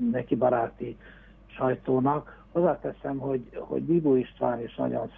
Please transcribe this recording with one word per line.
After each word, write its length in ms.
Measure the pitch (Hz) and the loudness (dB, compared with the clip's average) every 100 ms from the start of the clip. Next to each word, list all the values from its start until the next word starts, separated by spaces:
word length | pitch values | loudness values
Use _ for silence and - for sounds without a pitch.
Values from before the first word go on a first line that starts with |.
| - | -2
neki 240 | 123 120 | -2 -2
baráti 600 | 120 127 120 117 - 120 - - - - - - | 0 2 2 0 -6 -10 -10 -18 -20 -20 -20 -20
sajtónak. 1000 | - 131 123 - 131 131 147 - - - | -2 -2 0 0 2 2 0 -4 -16 -6
Hozzáteszem, 680 | 175 175 127 143 - 143 135 | 2 2 2 -6 -8 -8 -6
hogy, 240 | 135 131 113 | -4 -4 -6
hogy 280 | - - 131 | -12 -6 -4
Bibó 320 | 139 170 151 | 0 2 4
István 480 | 131 120 - 123 120 | 2 2 -2 -2 -2
is 120 | 113 | -6
nagyon 360 | - 127 123 - | -4 -2 -2 -6